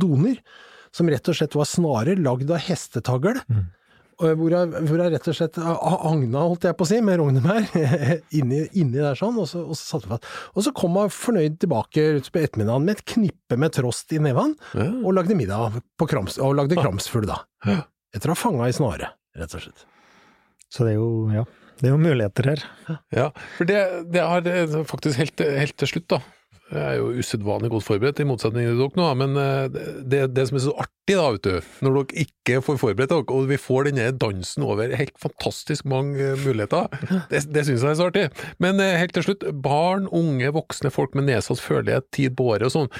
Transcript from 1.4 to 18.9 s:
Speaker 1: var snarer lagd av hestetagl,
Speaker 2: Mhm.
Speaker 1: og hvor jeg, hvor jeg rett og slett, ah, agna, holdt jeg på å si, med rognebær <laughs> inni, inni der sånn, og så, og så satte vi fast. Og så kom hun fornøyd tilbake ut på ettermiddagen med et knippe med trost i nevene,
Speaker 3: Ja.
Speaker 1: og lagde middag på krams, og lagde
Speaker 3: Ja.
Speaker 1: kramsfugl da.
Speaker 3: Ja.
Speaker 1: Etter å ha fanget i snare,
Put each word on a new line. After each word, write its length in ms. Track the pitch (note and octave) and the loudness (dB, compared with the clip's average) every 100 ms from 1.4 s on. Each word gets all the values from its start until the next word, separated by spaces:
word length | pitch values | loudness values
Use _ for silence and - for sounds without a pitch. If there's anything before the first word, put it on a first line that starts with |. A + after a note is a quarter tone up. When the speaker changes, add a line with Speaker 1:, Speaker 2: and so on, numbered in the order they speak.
| D#3 | 0
Speaker 1:
var 100 | D3 D3 | 0 0
snarer 480 | - E3 A#2 B2+ F#3+ | 0 2 2 2 2
lagd 320 | C#3 B2 C#3+ | 2 0 0
av 80 | E3+ | -2
hestetagl, 800 | F3+ E3 - B2 A#2+ B2+ F3 B3+ - | -2 -4 -4 -6 0 0 0 -2 -2
Speaker 2:
Mhm. 160 | G#2+ F2 - _ _ _ - | -2 -2 -8 _ _ _ -2
Speaker 1:
og 140 | D#3+ D#3+ | 0 2
hvor 140 | E3 | 2
jeg, 180 | F3 F3 - D#3 | 2 2 0 0
hvor 120 | D#3+ | 2
jeg 100 | F3 | 2
rett 160 | D#3+ F3 | 0 -2
og 60 | |
slett, 220 | C#3+ D#3+ - | -2 -2 -2
ah, 380 | E3 E3 D#3+ F3+ D#3+ | -2 0 0 0 2
agna, 300 | D#3+ A#2+ C3+ E3+ | 2 2 2 0
holdt 160 | F3 F3+ | 2 0
jeg 80 | D#3+ | 0
på 80 | |
å 20 | E3 | 2
si, 140 | A3+ | 2
med 180 | G#3 F3 | 4 4
rognebær 460 | C#3+ C3 D#3+ A3 G3+ | 4 4 4 2 2
<laughs> 500 | F3 D3 D#3+ C3 E3 - | 2 2 2 2 0 -2
inni, 380 | D3+ B2 C#3+ D3+ G3 | -2 0 0 0 0
inni 240 | C#3+ B2+ | 0 2
der 160 | D3 C3 | 0 0
sånn, 220 | G#3 A#3 | -2 -2
og 80 | D#3 | -4
så, 160 | F3 D#3+ | -6 -8
og 60 | |
så 220 | D#3 - D#3 | -8 -6 -8
satte 80 | G2 | -6
vi 60 | |
fast. 140 | - - - - | -8 -8 -16 -8
Og 80 | - | -2
så 100 | B3+ - | -2 0
kom 180 | F3 F#3 | 0 2
hun 80 | G#3 | 0
fornøyd 480 | - - G#3 D3+ D#3 | -2 0 2 2 0
tilbake 460 | F3+ A#2 - D#3 D3+ D3 | 0 0 0 2 2 2
ut 100 | - | 0
på 120 | E3+ | -2
ettermiddagen 400 | D3+ A2 G#2 B2+ | 0 0 0 2
med 140 | E3 G#3 | 0 -2
et 60 | - | -2
knippe 500 | A#3 G3 - - B2 | 0 0 -2 -4 0
med 140 | D#3 | 0
trost 400 | - B2 - - | 0 -2 -4 -4
i 60 | D#3 | 0
nevene, 360 | D3+ B2+ C#4+ D4+ - | 2 2 0 -2 -6
Speaker 3:
Ja. 100 | - C3+ B3+ | -2 -2 0
Speaker 1:
og 120 | F#3+ F#3+ | 0 2
lagde 180 | F3 | 2
middag 460 | G3 F#2+ G2+ A#2 A#2 - - | 0 0 -2 -2 -4 -8 -4
på 80 | D#3+ | 0
krams, 300 | C3 F#2+ - | 0 -2 -2
og 160 | C3+ | 0
lagde 220 | C#3 C#3 F3 | 2 2 2
Speaker 3:
Ja. 60 | |
Speaker 1:
kramsfugl 420 | A#2+ G2 - A#2 G#2 | 2 0 -2 -2 -2
da. 140 | - - _ G2+ | -4 -10 _ 0
Speaker 3:
Ja. 140 | G2+ - _ _ | 0 -2 _ _
Speaker 1:
Etter 140 | G#2 C#3 | -4 -2
å 80 | E3 | 0
ha 60 | A#3+ | 0
fanget 180 | C#3 B2 | 0 0
i 100 | A#2+ | 2
snare, 300 | B2+ | 0